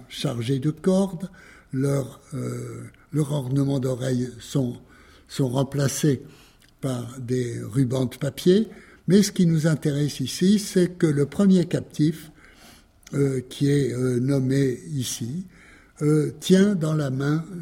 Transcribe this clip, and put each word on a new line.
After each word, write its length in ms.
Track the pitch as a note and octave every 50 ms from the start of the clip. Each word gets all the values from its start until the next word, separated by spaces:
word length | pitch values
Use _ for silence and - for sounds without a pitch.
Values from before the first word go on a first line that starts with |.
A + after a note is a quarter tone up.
| - -
chargés 500 | - - - C#3+ C3 A#2 A#2 A#2 C#3 C3+
de 120 | B2+ D3+
cordes, 600 | D3+ - - G3 F#3 F#3+ G3 F#3+ F#3+ D#3+ - - - - - - - - - - -
leur, 480 | C3 C3+ C#3 C#3 C#3 C3+ A#2 - - - - -
euh, 500 | B2+ B2 B2 B2 A#2+ A#2+ A#2+ A2+ A#2 A#2+ A#2 - - _ - -
leur 200 | C#3+ D#3 C3+ D3
ornement 480 | D3 C3 B2+ C3+ C#3+ C#3 C#3 C#3 C#3
d'oreilles 500 | B2 C3 C3 A#2 B2+ C3 C3 B2 B2 B2 A2 A2+
sont, 380 | - - - D3 C3 A#2+ A#2 - - - - - - - - - _ -
sont 200 | - - C#3+ B2+
remplacés 720 | A#2+ C3+ C3+ C3 - C#3 C#3+ C3+ - - - D#3 C3+ - - - - - - - _ _ _ _ _ _
par 380 | - C#3 B2+ B2 A#2+ A#2 A#2+ C3+
des 400 | C3 A2+ B2+ B2+ B2 A#2+ A#2 A#2+ A#2+
rubans 440 | A2 G2+ C3+ C#3 A#2+ B2 C3 C3
de 100 | A#2+ -
papier, 520 | - - C#3 - - - F3+ F3+ G#3 A3+ - - - - - - - - -
mais 140 | E3+ G#3 G3
ce 100 | G#3 -
qui 140 | - F#3
nous 200 | E3 E3 D#3+ D3
intéresse 540 | E3+ D#3 - - D#3 C#3+ C#3+ D3 C#3+ - -
ici, 380 | B2+ B2 - - F3+ F#3 G#3+ G#3
c'est 400 | G3+ - - F#3 F3+ E3+ F3 -
que 80 | -
le 200 | D#3+ C#3+ C#3+ C#3+
premier 380 | C#3+ - - G3+ G3 F#3 F#3 E3+
captif, 680 | F3 - C3+ - - - - D3+ D#3 E3 - - - - - - - - - - - - - _ _ _ _ - - -
euh, 260 | C#3 C#3+ C#3 C3+ C3
qui 300 | B2+ - - - D3 C#3
est, 220 | C#3+ C#3+ C3+ A#2+ A#2
euh, 280 | B2 B2+ B2+ B2 A#2+
nommé 580 | B2 C3+ C#3+ C#3 C3 B2+ C3+ C#3 C#3 C3 - - - E3+ D#3
ici, 540 | C#3 A#2+ - - - A#2 A2+ C3+ F3+ F#3+ - - - - - - - - _ _ -
euh, 320 | D3+ D3 D3+ D3+ D3 C#3 - -
tient 340 | - - F#3 F#3+ G3 G#3 G#3
dans 200 | F3 D#3 D#3 D#3
la 160 | D#3 D3 C#3
main 340 | C3 C3 C#3 C#3+ D3 D#3+ D#3+ D#3+ F#3+ F3